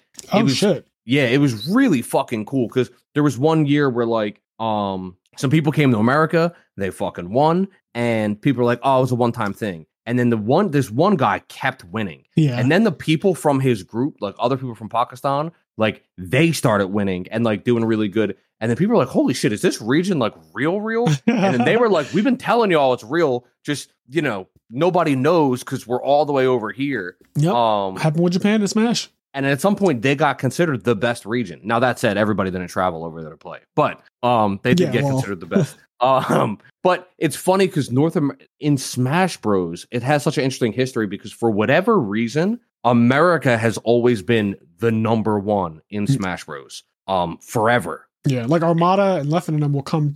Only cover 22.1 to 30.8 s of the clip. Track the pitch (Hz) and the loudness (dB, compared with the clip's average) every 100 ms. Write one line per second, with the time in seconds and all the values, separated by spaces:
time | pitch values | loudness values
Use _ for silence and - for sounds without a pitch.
22.1 | 175 247 240 - 233 214 160 135 123 110 | 0 0 0 0 0 2 2 2 0 -2
23.1 | 160 156 120 _ _ - 135 - _ - | 0 0 0 _ _ -8 -8 -8 _ -6
24.1 | 147 - 101 92 _ - 120 175 180 160 | -4 -2 -4 -10 _ -12 -2 0 2 2
25.1 | 135 139 175 143 123 - 131 110 123 131 | 2 2 2 2 0 -6 -10 -4 -4 2
26.1 | 143 147 139 131 123 104 117 143 120 90 | 2 2 2 2 2 -2 -6 -6 -6 -8
27.1 | - _ - 160 120 113 104 98 95 156 | -14 _ 0 2 2 2 2 -2 -2 -2
28.1 | 156 175 180 208 220 196 220 233 214 - | 2 0 2 0 2 0 0 0 -2 -6
29.1 | _ _ 139 139 139 196 202 196 120 131 | _ _ -4 -2 2 2 2 2 2 0
30.1 | 143 151 131 - - 175 123 | 2 2 0 -2 0 0 0